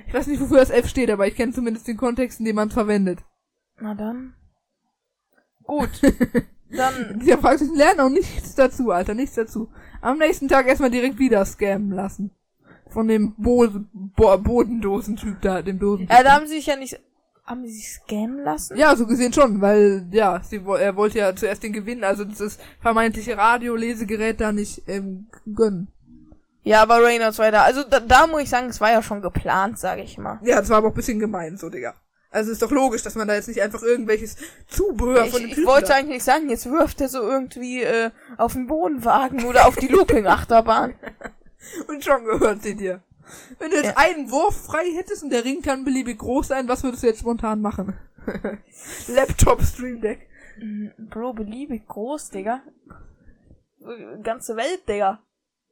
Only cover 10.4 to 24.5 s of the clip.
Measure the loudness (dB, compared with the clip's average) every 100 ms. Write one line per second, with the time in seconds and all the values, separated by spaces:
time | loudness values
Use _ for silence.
10.4 | 2 4 4 2 2 2 0 2 2 4
11.4 | 2 -2 -2 0 -2 -4 -6 -8 -10 -12
12.4 | _ _ _ _ -10 -2 2 2 0 0
13.4 | 2 4 4 0 -10 -14 -6 4 6 6
14.4 | 4 2 2 0 -2 -2 -4 -6 -8 -4
15.4 | -2 -2 -4 -2 -2 -2 6 8 8 6
16.4 | 4 -6 -4 -4 -8 -16 _ _ _ _
17.4 | -16 -14 -12 -14 -16 -16 -8 -6 -6 -6
18.4 | -6 -6 -4 4 4 4 2 0 2 4
19.4 | 4 4 4 6 6 4 0 2 2 0
20.4 | -6 -10 -2 0 2 2 0 0 0 0
21.4 | -4 -4 -8 -8 -8 -4 -2 -2 -6 -8
22.4 | -10 -10 -20 -6 0 2 0 -2 -6 0
23.4 | 2 2 -2 -4 -4 -6 -6 -4 -2 -2
24.4 | -2